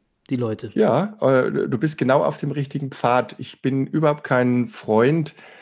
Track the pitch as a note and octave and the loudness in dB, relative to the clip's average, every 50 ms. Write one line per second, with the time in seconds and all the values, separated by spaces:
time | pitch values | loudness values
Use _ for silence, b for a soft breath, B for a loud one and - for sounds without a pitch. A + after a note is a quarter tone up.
0 | _ _ _ _ _ - C3+ B2 A#2+ A2 G#2+ - B2 A2+ - - G#3+ D#3+ A#2 D3 | _ _ _ _ _ -6 -4 -4 -2 -4 -4 -6 -8 -4 0 2 2 4 4 2
1 | G3 G#3+ - - - C3 C3+ B2+ B2+ - - - - - C3 - D#3+ D#3 - - | 0 -2 -2 0 2 4 4 4 2 2 0 -2 -2 -2 -2 -2 -2 -4 -2 -2
2 | B2+ B2+ C3 D3 D#3+ D3 D3+ - E3 C#3+ C#3 D3 C3+ - - C#3+ C#3+ C3 - - | 0 2 2 2 2 0 -2 -4 -6 -6 -4 -4 -6 -6 -6 -8 -8 -8 -6 -2
3 | - A#2+ B2 B2+ A#2 - - - B2+ - - - - C3 C3+ C3+ C3 - - D#3 | 0 2 2 2 0 -2 -8 -14 -14 -14 -14 -6 -4 -2 -2 -2 -2 -2 -2 0
4 | D#3+ D3 D3 D3 - - C3+ B2 B2 B2 B2 B2 A#2 A2 - - - G#2+ G#2+ A2 | 0 0 0 -2 -2 0 0 2 2 2 2 0 0 -2 -6 -10 -4 0 2 4
5 | A#2+ C#3 D#3+ E3 D3+ - B B B B B B | 4 4 2 0 -2 -4 B B B B B B